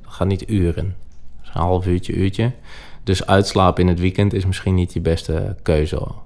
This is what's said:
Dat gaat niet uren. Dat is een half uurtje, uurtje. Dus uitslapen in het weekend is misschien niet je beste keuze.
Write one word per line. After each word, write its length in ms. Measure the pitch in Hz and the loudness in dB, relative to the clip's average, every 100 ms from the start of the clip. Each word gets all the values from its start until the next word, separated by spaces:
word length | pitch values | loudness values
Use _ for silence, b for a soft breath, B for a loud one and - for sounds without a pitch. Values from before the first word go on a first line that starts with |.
Dat 100 | - | -16
gaat 140 | - 95 | -4 -2
niet 220 | 101 - | 0 0
uren. 440 | 107 85 80 92 90 - - - - | 0 2 0 -4 -6 -10 -12 -12 -10
Dat 60 | |
is 80 | - | -8
een 60 | - | -2
half 260 | 87 92 92 | 0 2 2
uurtje, 260 | 90 - | 0 0
uurtje. 400 | - 98 98 117 - B B B B | 0 0 0 -2 -2 B B B B
Dus 220 | - 92 - | -2 -2 4
uitslapen 560 | 98 101 104 92 87 | 4 4 4 4 4
in 60 | 90 | 2
het 120 | 85 | 4
weekend 320 | 92 92 101 | 2 2 2
is 140 | 98 92 | 2 0
misschien 280 | 95 95 | 0 2
niet 180 | 92 87 | 2 2
je 80 | 85 | 0
beste 560 | 82 82 - 82 95 - | 0 0 0 -2 -2 -4
keuze. 380 | - 78 78 71 - - | 2 2 2 -2 -6 -8